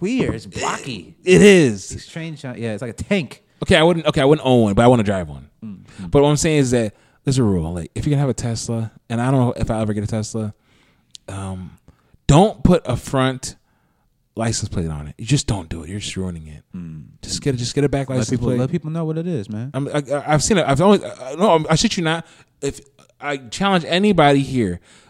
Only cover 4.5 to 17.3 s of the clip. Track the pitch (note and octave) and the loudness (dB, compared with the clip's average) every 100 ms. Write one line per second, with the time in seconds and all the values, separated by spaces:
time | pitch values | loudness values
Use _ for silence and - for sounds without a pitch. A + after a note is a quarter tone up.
4.5 | B2+ G#2+ G2+ A#2+ B2 G2+ F#2+ D#2+ C#2 C2+ | 4 4 4 6 6 2 -2 -6 -12 -18
5.5 | _ A2+ F#2+ G2 - F2+ C#3+ C#3+ D3+ E3 | _ -16 -16 -18 -16 -2 2 4 2 2
6.5 | D3+ C3 B2 G#2+ - _ _ - C3 A2+ | 2 2 0 -2 -8 _ _ -2 0 2
7.5 | F#2 D#2 F2 E2 - D3+ C#3+ C#3 A2+ A#2+ | 0 -2 -8 -10 -6 -2 0 0 -2 -4
8.5 | A2+ - A#2 A2 - - A#2 B2 C3+ B2 | -6 -6 -6 -8 -12 -8 -4 0 2 2
9.5 | - A2+ A2 G#2+ G#2 G#2 A2+ G#2+ A2+ G#2+ | 0 -4 -2 -2 -4 -4 -4 -6 -6 -8
10.5 | - _ _ _ _ _ - - G2 F#2+ | -10 _ _ _ _ _ -20 -16 -12 -10
11.5 | F#2 F2+ - _ _ _ _ - C#3+ G#3 | -10 -14 -18 _ _ _ _ 4 6 6
12.5 | - - F3+ - A#2+ - C3+ C3 B2+ - | 2 2 2 0 -6 -4 -2 0 -2 -10
13.5 | - _ _ _ _ _ _ _ - A2+ | -16 _ _ _ _ _ _ _ -6 -4
14.5 | G#2+ G2+ - E2 D2+ D2 - A2 C#3 - | -4 -6 -4 -6 -6 -12 -10 -2 -2 -2
15.5 | G#2+ D#2+ E2 D#2 G2+ - F#2+ F#2 E2+ D#2 | -6 -6 -12 -10 -10 -10 -8 -8 -10 -14
16.5 | D2+ _ F2+ E2+ D#2 A#1 _ - | -20 _ -16 -14 -16 -18 _ -10